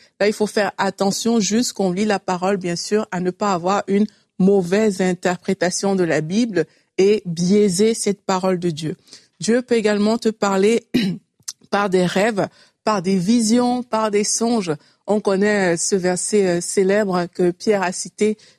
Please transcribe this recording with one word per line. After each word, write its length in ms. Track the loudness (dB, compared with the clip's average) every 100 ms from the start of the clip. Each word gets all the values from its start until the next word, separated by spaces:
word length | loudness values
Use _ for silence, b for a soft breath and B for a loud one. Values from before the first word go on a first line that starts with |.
| b -2
là, 60 | -2
il 80 |
faut 120 | 0 -2
faire 260 | -2 -2 -2
attention, 640 | -4 0 -2 0 0 0
juste 320 | 0 0 -2
qu'on 180 | -2 -2
lit 120 | -2 -2
la 120 | -2
parole, 380 | -2 -2 -2 -2
bien 180 | -4 -6
sûr, 300 | -2 -2 -2
à 80 | -4
ne 100 | -4
pas 240 | -2 -2
avoir 280 | 0 0 -2 0
une 180 | 0 0 b b 0
mauvaise 640 | 4 4 2 2 0 0
interprétation 920 | -2 0 -2 -2 -4 -2 -2 -2 -2 0
de 80 |
la 160 | 0 0
Bible 460 | -2 -2 0 -2 -4 b b 2
et 240 | 2 2
biaiser 720 | -2 -2 2 4 4 2 0
cette 260 | 0 -4 -4
parole 360 | -2 -2 0 -2
de 100 | -2
Dieu. 260 | -4 -8 -8 B B B -8
Dieu 220 | 0 0
peut 140 | 2 0
également 420 | 2 2 2 0
te 100 | -2
parler 560 | 0 0 2 2 2 0
<clears throat> 760 | -2 -2 -4 _ _ -18 -18 -4
par 180 | -2 0
des 160 | 0
rêves, 420 | 0 0 0 0 -4 b b b
par 160 | -2 -2
des 160 | 0 0
visions, 680 | 2 2 2 2 2 -2
par 280 | -4 -2 0
des 140 | 0
songes. 480 | -2 -2 -2 -2 -2 -6 b b -4
On 140 | -2
connaît, 520 | 0 0 2 2 0
euh, 40 | 0
ce 180 | 0 0
verset, 500 | 0 -2 0 0 2
euh, 140 | 0
célèbre 640 | -2 0 2 2 0 -2 -4
que 180 | -2 -2
Pierre 320 | 0 -4 -2
a 100 | -4
cité 440 | -6 -10 -2 -2 -2 b